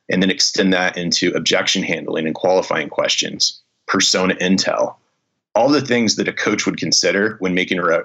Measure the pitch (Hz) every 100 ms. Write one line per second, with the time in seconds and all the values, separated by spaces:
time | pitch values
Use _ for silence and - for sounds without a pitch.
0 | - 92 95 - - - 98 92 90 90
1 | 87 - - 82 78 95 95 98 82 80
2 | 73 78 80 - 92 92 - 82 73 -
3 | 71 - - - - - _ _ - 95
4 | 95 95 92 85 92 95 - - - -
5 | _ _ _ _ _ 104 131 147 123 120
6 | 110 - 95 - - 104 - 85 82 -
7 | 90 95 110 110 92 90 92 90 87 82